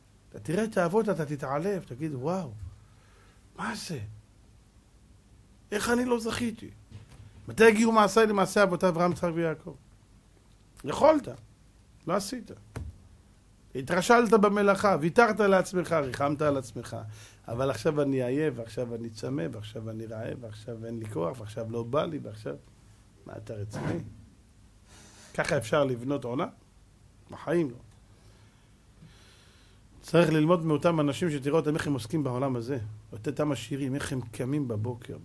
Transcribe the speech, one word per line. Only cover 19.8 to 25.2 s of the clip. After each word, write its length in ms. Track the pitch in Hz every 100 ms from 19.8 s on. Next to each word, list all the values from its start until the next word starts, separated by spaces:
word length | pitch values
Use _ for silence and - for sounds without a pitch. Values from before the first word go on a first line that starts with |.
| 110
אני 160 | 110 113
רעב, 320 | 110 120 151
ועכשיו 460 | 120 107 - 113 113
אין 120 | 117
לי 100 | 107
כוח, 320 | 107 170 131
ועכשיו 300 | 107 - 113
לא 120 | 117
בא 220 | 117 143
לי, 140 | 170 151
ועכשיו", 320 | 120 107 123 143 - - - - - - -
מה, 60 | -
אתה 180 | 107
רציני? 460 | 110 104 - - 165 - - - - _ _ - _ - - - -